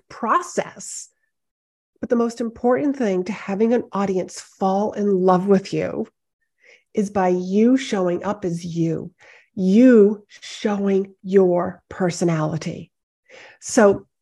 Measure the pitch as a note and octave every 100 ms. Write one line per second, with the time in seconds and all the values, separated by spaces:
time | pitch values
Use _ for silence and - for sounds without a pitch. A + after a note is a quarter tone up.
0 | _ - A3+ D#4+ F4 - - - - -
1 | - _ _ _ _ _ _ _ _ _
2 | A#3 A#3+ A#3 A#3 A#3 A3+ A#3+ B3 C#4+ C#4
3 | A3 F#3 F#3 F#3+ - G3 A3+ A#3+ - G3
4 | G3 F#3 F3+ - - _ F#3+ F#3+ G#3+ -
5 | G3+ F#3+ F#3 F3+ F#3+ G3 G3 D#3 F3 -
6 | A3+ _ _ _ _ _ _ _ _ -
7 | G3+ G3+ F#3 F3+ F3+ G3 A#3 C4 - G#3
8 | F3+ F3 F#3+ G#3 F#3 E3+ F3 E3 E3 D#3+
9 | F3 - - - _ - F#3 G3+ B3+ A#3
10 | G3+ G#3 _ - - - G#3+ G3+ G3 F#3+
11 | G3 - F#3+ G3 F#3 F3 F#3 - _ -
12 | F#3 E3+ F3 D#3+ D#3 D#3+ E3+ - E3+ _
13 | _ _ _ - - _ - - G3+ F#3+
14 | - _